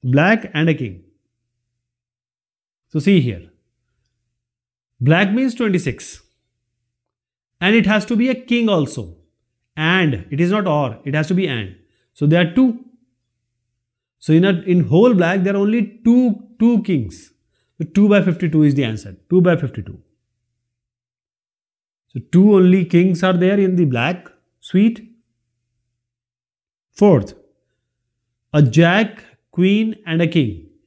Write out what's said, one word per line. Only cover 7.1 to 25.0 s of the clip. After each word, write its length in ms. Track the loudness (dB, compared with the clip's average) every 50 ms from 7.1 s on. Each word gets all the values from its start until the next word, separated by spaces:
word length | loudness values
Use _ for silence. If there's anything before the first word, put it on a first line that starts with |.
| _ _ _ _ _ _ _ _ _ _
And 140 | -2 2 2
it 120 | 2 2
has 180 | 2 0 -2 -2
to 100 | -2 -2
be 120 | -2 0 0
a 60 | -2
king 340 | -4 -4 -4 -2 -2 0 0
also. 480 | 0 0 -2 -4 -6 -12 -14 -14 -18 _ _ _ _ _ _ _ _ _ _ _ _
And, 500 | -6 -4 -2 0 0 0 -2 -2 -4 -8 -10
it 100 | -4 -4
is 100 | -2 -2
not 160 | -2 -2 -2
or, 320 | -2 -2 -2 -2 -4 -8 -10 _
it 100 | -6 -4
has 140 | -4 -4 -2
to 60 | -2
be 120 | -2 -2
and. 300 | -4 -4 -6 -8 -10 -14 _ _ _ _ _ _ _ _
So 120 | _ 0
there 200 | 0 2 2 0
are 80 | 0 0
two. 300 | 0 0 0 0 -4 -14 _ _ _ _ _ _ _ _ _ _ _ _ _ _ _ _ _ _ _ _ _ _ _ _ _ _ _
So 140 | -2 0 2
in 120 | 2 4
a, 160 | 2 0 -2 -2
in 260 | 0 0 0 0 2
whole 260 | 2 4 4 4 4
black, 280 | 2 0 0 0 -2 -2
there 120 | -2 -2
are 40 | -2
only 420 | -2 0 0 -2 -2 -4 -8 -4 0
two, 380 | 2 2 2 2 0 -2 -6 -10 -20 _ _
two 240 | 0 0 0 0 -2
kings. 500 | -2 -4 -4 -4 -6 -12 -16 -20 -20 _ _ _ _ _ _ _ _ _ _
So 80 | -12 -4 0
two 140 | 2 2 4
by 140 | 4 2 2
fifty-two 400 | 0 -2 -2 -4 -2 0 2 2
is 120 | 2 2
the 100 | 0 -2
answer. 320 | -4 -6 -8 -12 -16 -20 -20 _ _
Two 140 | 0 2 2
by 140 | 2 2
fifty-two. 440 | 0 -2 -6 -8 -10 -14 -14 -18 -20 _ _ _ _ _ _ _ _ _ _ _ _ _ _ _ _ _ _ _ _ _ _ _ _ _ _ _ _ _ _ _ _ _ _ _ _ _ _ _ _ _ _
So 120 | _ -14 -12 _ 2
two 220 | 4 4 6 6
only 320 | 6 6 4 4 2 0
kings 360 | 0 2 2 2 2 0 0 -2
are 120 | -2 0
there 260 | 0 0 0 0 0
in 160 | 0 0 0
the 80 | 0 0
black 440 | 0 0 -2 -4 -4 -6 -8 -12 -20 _ _ _ _ _ _
suite. 520 | _ -4 0 2 2 2 0 -4